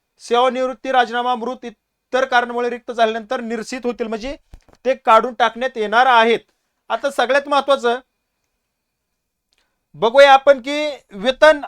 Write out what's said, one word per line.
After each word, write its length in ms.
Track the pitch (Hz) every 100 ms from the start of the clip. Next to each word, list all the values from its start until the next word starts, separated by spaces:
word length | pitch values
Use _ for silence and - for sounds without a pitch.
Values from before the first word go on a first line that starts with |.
| _ _
सेवानिवृत्ती, 760 | - 240 262 247 254 247 262
राजीनामा, 420 | 254 226 240 247
मृत 300 | 240 233 254
इतर 600 | 240 - _ _ _ 254
कारणामुळे 460 | 262 247 240 240 240
रिक्त 220 | 240 -
झाल्यानंतर 480 | 233 220 226 208 254
निरसित 400 | 226 233 - 254
होतील, 220 | 240 240 220
म्हणजे 300 | 220 262 302 _ - _ _
ते 100 | 247
काढून 400 | 262 - 226 247
टाकण्यात 420 | 226 226 226 254 240
येणार 300 | 208 220 262
आहेत. 320 | 233 226 214 - _ _ _ -
आता 220 | 226 277
सगळ्यात 380 | 277 240 277 277
महत्वाचं 500 | 285 277 269 233 254 - _ _ _ _ _ _ _ _ _ _ _ _ _ _ _ _ _ _
बघूया 380 | 147 214 262 277
आपण 280 | 269 277 269
की 300 | 247 294 302 254 _
वेतन 500 | 196 233 262 302 302